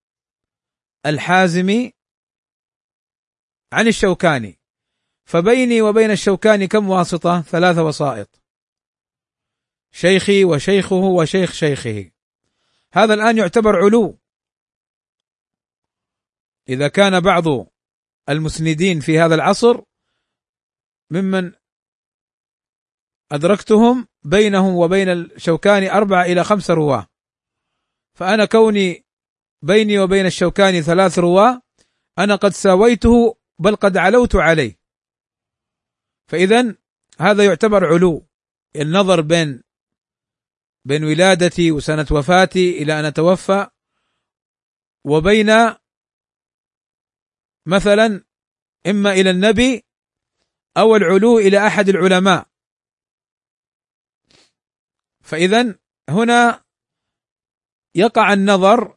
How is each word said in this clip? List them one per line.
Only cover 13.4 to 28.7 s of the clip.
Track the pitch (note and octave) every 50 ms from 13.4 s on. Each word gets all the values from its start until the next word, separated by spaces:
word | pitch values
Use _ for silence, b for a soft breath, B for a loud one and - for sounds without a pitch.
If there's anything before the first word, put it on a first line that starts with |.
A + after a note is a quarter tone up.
| G#3 F3 - A#3 G#3+ A3 G3+ F3 F3+
علو. | G3+ A3 A#3 G#3+ D#3+ - _ _ _ _ _ _ _ _ _ _ _ _ _ _ _ _ _ _ _ _ _ _ _ _ _ _ _ _ _ _ _ _ _ _ _ _ _ _ _ _ _ _ _ _ _ _ _ _ _ _ -
إذا | C3 C3 C#3+ C#3+
كان | - - G3+ G3 F#3+ F3+
بعض | E3+ G3 F#3 E3+ F3 E3 C#3+ A#2 F2+ - _ _ _ _ _ _ _ _ _ _ _ -
المسندين | C#3+ D#3 D#3 D#3 - - D#3+ D#3+ D#3+ D3+ F3+ G3 F3+ D#3
في | C3+ - D#3+ D#3
هذا | E3+ E3 E3
العصر | D#3+ C3+ F3+ G3+ - - A#3 A#3+ B3 - _ _ _ _ _ _ _ _ _ _ _ _ _ _ _ _ _ _ _ _ _ _ _ _ -
ممن | D3 F3 G3 F#3+ F#3+ F#3+ F3+ F3+ - _ _ _ _ _ _ _ _ _ _ _ _ _ _ _ _ _ _ _ _ _ _ _ _ _ _ _ _ _ _ _ _ _ _ - D3
أدركتهم | D3 D3+ F3 G#3 F#3+ - - A3 G#3 A3+ A#3 B3+ B3+ A3+ - _ _ -
بينهم | C#3+ D#3+ G3+ G#3+ G#3 G3 F#3+ F#3+ F#3+ F#3
وبين | F3 F3 E3 F#3 G3 G3 F#3
الشوكاني | F3+ F3 E3+ - - C#3 - F3 E3 D3+ - G3+ G3+ G3+ F#3+ F#3
أربعة | - G3 G#3+ G3 G3 F3+ F3+
إلى | F3 F3 F3 E3+
خمسة | - G#3+ G3+ - - E3+
رواة، | D#3+ D3+ D3 C3 A2+ F#2 - _ _ _ _ _ _ _ _ _ _ _ _ _ _ _ _ _ _ _ _ _
فأنا | - E3+ F#3 G#3 A3 G#3
كوني | - - A3+ A3+ A3